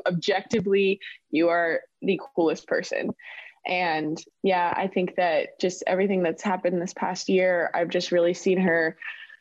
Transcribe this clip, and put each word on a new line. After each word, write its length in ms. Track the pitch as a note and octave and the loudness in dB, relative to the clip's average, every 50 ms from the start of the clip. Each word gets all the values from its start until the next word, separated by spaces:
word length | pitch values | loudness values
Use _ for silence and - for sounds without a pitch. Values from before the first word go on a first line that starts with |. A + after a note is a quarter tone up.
| - | 2
objectively, 920 | F#3 F3+ E3 - G#3 F#3+ F#3+ - - A#3 A3 F#3 G3+ G3 G3 G3 F#3+ G3 - - - - - _ _ | 0 -2 0 0 0 0 -2 -2 -2 -2 0 2 2 2 4 4 2 0 -2 -6 -12 -18 -20 _ _
you 180 | - D3+ E3+ E3+ | 0 2 2 2
are 300 | E3+ F3 E3+ E3 D#3+ - - - _ _ - | 2 2 2 0 -2 -4 -6 -10 _ _ -2
the 180 | F#3+ F#3 - - - - | -2 -2 -2 -4 -4 -2
coolest 320 | F3+ E3 D#3 E3+ - - | 0 2 2 0 -2 -4
person." 480 | - - - - - - - - - - - - - - - - - - _ - | -2 -2 -2 -2 -2 -4 -4 -4 -4 -6 -10 -14 -18 -18 -18 -20 -20 -20 _ -6
And 560 | - F3+ F3+ F3+ E3 D#3 D#3 D#3 D3+ D#3+ E3 - - _ _ | -4 -2 -2 0 0 -2 -2 -2 -4 -6 -8 -10 -16 _ _
yeah, 320 | - G3 F#3 F3 F3 E3+ - | 0 0 2 2 2 0 0
I 120 | - F#3+ | -2 -4
think 280 | F#3+ - F#3 F3+ F3+ - | -2 0 -2 -2 0 0
that 420 | F#3 F3+ E3+ D#3 C#3+ - - - | 0 0 2 2 0 -2 -4 -4
just 280 | - - F3+ F3+ - - | -4 -4 -4 -4 -4 -2
everything 340 | - F#3 F3+ G3+ G3 G3 F#3 | 0 0 2 2 2 2 2
that's 220 | F3+ E3 E3 - - | 2 0 0 -2 -2
happened 380 | G#3 F#3 F#3 - F3+ F#3 F3 | -2 -2 0 0 0 0 -2
this 120 | F3 G3 - | -2 -6 -6
past 360 | - F#3 D#3+ F#3+ - - - | -4 -4 -4 -4 -4 -2 0
year, 420 | F#3+ F3+ F#3 F#3 F3+ E3+ D#3 - - | 2 4 4 4 2 2 0 0 0
I've 140 | - F3 | -2 0
just 240 | E3+ F3 F3 F3 - | 0 0 -2 0 2
really 220 | F3+ F3 E3+ F3 F3 | 2 4 4 2 2
seen 240 | - - G3 F#3 | 0 0 0 2
her 400 | F#3 F#3+ F3+ E3 E3 D#3+ E3 - - - - - - - - - - | 4 4 4 4 4 2 0 -2 -6 -10 -14 -12 -14 -16 -20 -20 -20